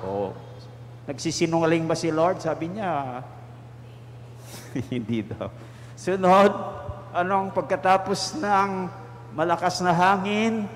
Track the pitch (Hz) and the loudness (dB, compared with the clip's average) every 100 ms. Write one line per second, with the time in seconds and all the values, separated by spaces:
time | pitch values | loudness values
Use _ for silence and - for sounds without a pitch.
0 | 95 101 98 - - - - - - - | -4 -2 -4 -6 -16 -16 -18 -18 -18 -16
1 | - 131 170 - 165 165 165 165 160 160 | -12 -6 -4 0 2 4 4 4 2 0
2 | 165 156 170 180 160 151 165 196 190 147 | 0 2 2 2 -4 -4 -4 -4 -2 -2
3 | 135 123 131 - - - - - - - | -4 -8 -12 -16 -18 -18 -18 -18 -18 -18
4 | - - - - - - - 139 - 123 | -18 -18 -18 -18 -16 -16 -10 -8 -6 -6
5 | 107 117 101 - 98 - - - - - | -2 -4 -4 -8 -10 -10 -18 -18 -18 -8
6 | - 190 185 190 202 - - - - - | -4 2 6 8 8 4 -6 -8 -10 -12
7 | - 170 180 196 196 190 180 185 190 190 | -6 -2 0 0 0 -2 0 0 4 4
8 | 190 190 - - 202 196 196 190 180 - | 4 -2 -2 -4 2 4 2 -2 -6 -8
9 | - - - 147 170 170 180 175 180 170 | -16 -16 -10 -2 2 2 2 2 2 6
10 | 185 196 196 208 226 220 202 | 6 6 2 2 2 0 -4